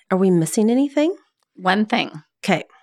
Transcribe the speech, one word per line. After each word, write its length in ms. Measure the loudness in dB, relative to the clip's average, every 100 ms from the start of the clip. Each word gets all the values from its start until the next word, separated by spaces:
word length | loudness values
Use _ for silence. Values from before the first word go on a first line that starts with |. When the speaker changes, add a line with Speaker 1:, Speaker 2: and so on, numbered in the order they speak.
| -4
Speaker 1:
are 80 | 0
we 120 | 2
missing 400 | 2 2 0 2
anything? 460 | 2 0 0 -2 -4 _ _ _ -6
Speaker 2:
One 300 | -2 0 0
thing. 360 | -2 -4 -10 -20 _
Speaker 1:
Okay. 200 | -2 -2 -4 _